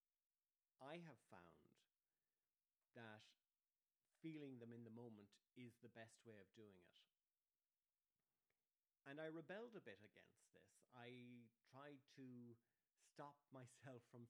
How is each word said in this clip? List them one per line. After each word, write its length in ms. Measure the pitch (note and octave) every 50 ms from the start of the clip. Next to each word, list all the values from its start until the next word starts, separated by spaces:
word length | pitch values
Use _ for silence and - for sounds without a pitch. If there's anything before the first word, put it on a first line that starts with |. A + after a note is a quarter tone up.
| _ _ _ _ _ _ _ _ _ _ _ _ _ _ _ -
I 180 | B2+ C#3 D#3 F3 E3+
have 160 | D#3+ B2+ - - -
found 400 | A2 F2+ F2 E2+ E2 D2+ - - - - - _ _ _ _ _ _ _ _ _ _ _ _ _ _ _ _ _ _ _ _ _ _ B2
that 260 | A#2 A2 G#2+ G#2+ - - - - _ _ _ _ _ _ _ _ _ _ _ _ _ _ _ -
feeling 380 | - D#3+ D#3 D3+ D3 C#3 C3 A#2+
them 160 | A#2 A#2 A#2
in 80 | A#2
the 120 | A#2 A2+ A2
moment 360 | A#2 A#2+ A#2+ A2 G#2 G2+ G2+ - - - _ _
is 220 | B2+ B2 A#2+ - -
the 140 | - A2+ -
best 260 | A2+ A2+ A2+ - - -
way 100 | A#2 A2 G#2
of 80 | F#2+ F#2 - A2+
doing 180 | G#2+ G#2 F#2+
it. 200 | F2+ F2 F#2 - - - - _ _ _ _ _ _ _ _ _ _ _ _ _ _ _ _ _ _ _ _ _ _ _ _ _ _ _ _ - _ _ _ _ _ _ _ _ _ _
And 160 | C#3+ C#3 D3+
I 80 | D#3 D#3+
rebelled 480 | D#3+ E3 D#3 C#3+ F3+ G#3+ A#3 B3 A3 F3+
a 60 | A#2+
bit 180 | A#2+ G2 F#2+
against 480 | G#2 G2+ - - F2 F2 F2+ - - -
this. 160 | - - E2 G2+ - - - - B2 B2
I 480 | A#2+ B2 B2+ B2 B2 B2 B2 A#2+ A#2 A2 - _ - -
tried 300 | - C3 C#3+ D3 D3 C3+ B2 - - C#3
to 380 | C3+ B2+ B2 A#2+ A#2+ A#2+ A#2 - - _ _ _ _ _ _ -
stop 400 | - - - - D3 C#3+ C#3+ - - _ C3+
myself 500 | C3 B2+ B2 - - - C#3 C3 A#2 - -
from 160 | - A#2+ A#2+